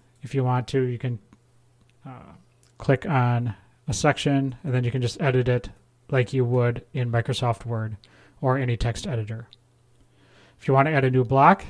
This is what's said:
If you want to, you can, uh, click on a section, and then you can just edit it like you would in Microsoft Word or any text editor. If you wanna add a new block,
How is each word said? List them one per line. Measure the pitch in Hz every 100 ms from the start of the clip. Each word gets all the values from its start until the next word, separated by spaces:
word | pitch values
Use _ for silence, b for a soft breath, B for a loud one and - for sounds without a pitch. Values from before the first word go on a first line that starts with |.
| _ _
If | 120 135
you |
want | 127 127 117
to, | 135
you | 127 120
can, | 127 120 _ _ _ _ _ _ _ _ -
uh, | 247 - - _ _ _ -
click | - 165 196
on | 135 123 120 120 B B B -
a |
section, | - 151 - 143 139 135 120 147
and |
then | 123
you | 120
can | 131
just | 120 -
edit | 143 127 123
it | 123 - - _ _ -
like | 135 120
you | 131
would | 120 123 120 117 -
in | 135 120
Microsoft | 117 110 120 120 113 117
Word | 113 110 107 b b b b
or | 135 135
any | 123 117
text | 120 - 202
editor. | 120 107 113 117 - _ _ _ _ b b b b b b
If | -
you |
wanna | 135 151
add | 147 131
a |
new | 127
block, | 120 135 156 190